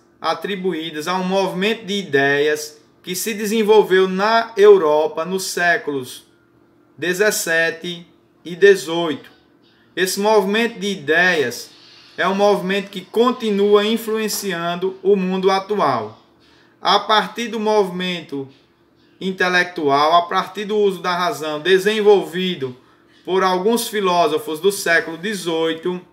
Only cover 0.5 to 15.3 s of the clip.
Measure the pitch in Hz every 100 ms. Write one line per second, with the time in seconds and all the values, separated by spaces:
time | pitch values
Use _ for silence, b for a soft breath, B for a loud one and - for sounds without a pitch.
0.5 | 196 185 160 165 151 156 185 180 196 185
1.5 | 175 202 226 185 202 170 139 139 143 151
2.5 | 151 - - _ _ - 180 214 208 214
3.5 | 226 208 214 170 185 190 185 190 226 226
4.5 | - 208 196 156 151 156 156 165 190 185
5.5 | - 175 165 160 139 123 - _ _ _
6.5 | _ _ _ _ - 165 180 214 202 -
7.5 | 165 165 160 175 170 175 _ _ _ 156
8.5 | 175 196 185 151 165 170 131 - _ _
9.5 | _ _ b b - 185 196 208 220 196
10.5 | 214 233 226 202 185 143 165 180 165 123
11.5 | - - - - - - - 175 196 202
12.5 | 190 180 202 196 185 - 214 247 247 226
13.5 | 196 202 208 208 226 226 220 214 - 202
14.5 | 170 170 175 185 185 185 202 185